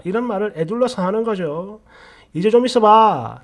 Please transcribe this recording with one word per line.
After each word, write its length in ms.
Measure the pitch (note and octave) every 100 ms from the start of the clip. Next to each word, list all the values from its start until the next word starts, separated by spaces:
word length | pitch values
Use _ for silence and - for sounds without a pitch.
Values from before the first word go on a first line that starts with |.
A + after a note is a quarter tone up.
이런 200 | F3 A3
말을 300 | B3 F#3+ G#3+ D#3
애둘러서 460 | E3 A#3 B3 A3+
하는 200 | F3+ A3
거죠. 560 | A3+ G3 D#3+ D#3 F#3+ G#3+ _ _ - _ _
이제 160 | D#3 G#3
좀 140 | A#3+ B3+
있어봐. 760 | A#3+ G#3+ A3 A3 D3+ A2+ A#2